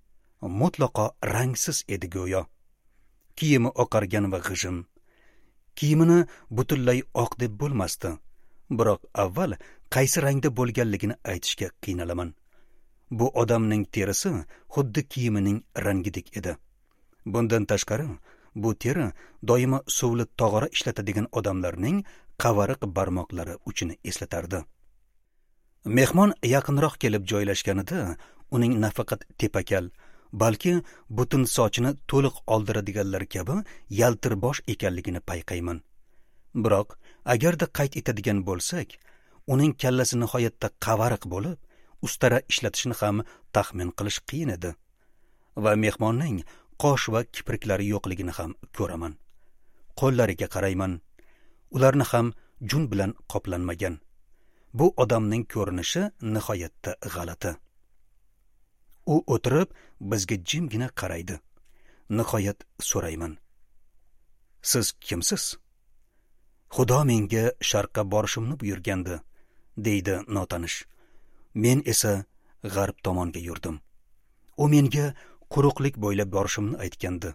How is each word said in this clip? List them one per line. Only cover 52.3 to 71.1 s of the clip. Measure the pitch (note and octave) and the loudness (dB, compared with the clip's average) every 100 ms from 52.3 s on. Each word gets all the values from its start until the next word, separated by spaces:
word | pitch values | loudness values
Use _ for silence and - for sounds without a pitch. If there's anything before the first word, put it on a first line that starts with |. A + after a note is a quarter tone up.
| - - - | -2 -14 -12
jun | G#2+ C#3+ D3 | -4 0 0
bilan | G2+ G2 - - | 0 0 -2 -6
qoplanmagan. | - - F2 F2+ E2+ F#2 E2 - - - - _ _ _ | -6 -4 -4 -4 -4 -4 -6 -14 -20 -20 -20 _ _ _
Bu | A#2 E3+ | 2 2
odamning | - B2 A#2 G#2+ A2 A2+ | 4 4 2 2 0 -2
ko'rinishi | A#2 F#2+ F2+ E2+ E3+ G3+ - | -4 -2 -2 -2 -2 -2 -4
nihoyatda | A2+ G#2+ - G2+ E2+ - - - | -4 -2 -2 -4 -6 -10 -10 -8
g'alati. | - F2+ E2+ E2 - - - _ _ - - _ _ _ _ _ _ _ - - - | -8 -8 -8 -6 -6 -8 -12 _ _ -20 -20 _ _ _ _ _ _ _ -20 -8 0
U | D3+ | 2
o'tirib, | - A#2+ C3+ C#3 F#3+ - - - | 2 0 2 2 2 -4 -20 -14
bizga | G2 G#2 F#2 G#2+ | -4 -4 -2 -4
jimgina | F2 D3+ E3 G#2+ B2+ | -4 -4 -4 -4 -6
qaraydi. | - F#2 E2+ F2 D#2+ - - - - - - - | -6 -6 -6 -8 -12 -14 -20 -20 -20 -20 -20 -4
Nihoyat | A2 A2 A2+ G2+ G2+ - - | -2 0 0 0 -4 -10 -8
so'rayman: | - G2 E2+ D#2+ E2 D#2+ - _ - - - - - - _ _ _ _ | -4 -2 -2 -6 -8 -10 -18 _ -20 -20 -20 -20 -20 -20 _ _ _ _
"Siz | - B2+ G#2+ | -2 0 0
kimsiz?" | - - F2 - G3+ - - _ _ _ - _ _ _ _ _ _ _ | -4 -8 -4 -2 -2 -4 -8 _ _ _ -20 _ _ _ _ _ _ _
"Xudo | - A#2+ B2+ | 0 4 4
menga | C#3+ A#2 G2+ A2 A#2 - | 4 2 2 0 0 0
sharqqa | - G#2 G2+ - | -2 0 0 -4
borishimni | G2+ G#2 G#2 - A2+ D3 | 0 0 0 -2 -4 -4
buyurgandi", | G2+ F#2+ G2 F#2+ F2+ E2+ - - - - - - | -4 -4 -4 -4 -4 -8 -12 -20 -20 -20 -18 -6
deydi | G#2+ G2+ F#2 F#2 G#2 | 0 0 0 -2 -2
notanish. | G2+ F2+ F2 E2+ - - - - | -4 -2 -4 -6 -8 -12 -20 -20